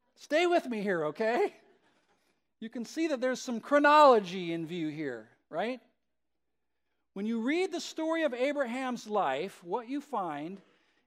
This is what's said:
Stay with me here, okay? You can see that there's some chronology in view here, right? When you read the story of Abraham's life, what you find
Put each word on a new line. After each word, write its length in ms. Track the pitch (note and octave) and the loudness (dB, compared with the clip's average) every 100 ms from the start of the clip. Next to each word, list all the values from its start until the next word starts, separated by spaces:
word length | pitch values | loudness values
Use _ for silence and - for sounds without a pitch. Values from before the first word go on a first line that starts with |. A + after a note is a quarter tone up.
| _ | _
Stay 320 | _ - D4+ F4 | _ -2 0 2
with 220 | F4 C4 | 2 0
me 160 | A3 | -4
here, 220 | G3+ F3 D3+ | -2 -2 -2
okay? 500 | D3+ A3 A#3+ G4+ - _ _ _ _ _ _ _ _ _ _ | -2 0 0 0 -4 _ _ _ _ _ _ _ _ _ _
You 100 | A3 | -12
can 160 | B3+ A3 | -10 -8
see 220 | D#4 E4 | -4 -2
that 140 | C4 | -2
there's 200 | B3+ B3+ | -2 -4
some 180 | - A3+ | -6 -8
chronology 920 | - D4 D4 D4+ C#4+ A#3 F3+ F#3+ E3+ | 2 4 8 10 10 8 4 -4 -6
in 140 | E3 D#3+ | -6 -6
view 220 | F3 D#3 | -6 -6
here, 380 | D3+ D3 A#2 A2 _ _ | -6 -6 -8 -12 _ _
right? 320 | D#3 A3 B3+ _ _ _ _ _ _ _ _ _ _ _ _ _ | -6 -6 -6 _ _ _ _ _ _ _ _ _ _ _ _ _
When 120 | F#3+ G#3+ | -8 -4
you 160 | A#3 | -2
read 300 | A#3 E4 F#4 | -2 -2 -2
the 100 | D#4+ | -6
story 420 | - - D#4+ E4 | -10 -6 -4 0
of 120 | D#4 A#3+ | -2 0
Abraham's 720 | C4+ C#4+ A#3+ B3+ B3+ B3 G#3+ | -2 -2 -4 -4 -6 -6 -4
life, 560 | G#3 D#3 C3+ F#3+ - | -2 0 -2 -4 -10
what 240 | E3+ A3 A#3 | -8 -8 -6
you 120 | C#4+ | -10
find 600 | - A3+ F3 C#3+ D#3+ G3 - _ _ _ | -6 -6 -6 -6 -10 -14 -18 _ _ _